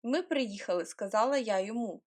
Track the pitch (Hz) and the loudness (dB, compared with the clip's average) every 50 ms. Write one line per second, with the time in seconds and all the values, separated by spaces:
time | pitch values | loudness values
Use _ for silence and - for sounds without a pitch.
0 | - 233 269 359 359 - 330 277 254 208 202 196 - - 180 175 165 - - - | -4 0 0 0 0 0 0 0 0 -2 -4 -8 -2 0 0 0 0 -4 -6 -8
1 | 208 190 214 214 226 262 285 277 233 214 196 190 190 208 226 240 233 202 - - | -6 0 2 2 4 4 2 0 2 2 2 0 0 0 -2 -4 -4 -4 -6 -10
2 | _ | _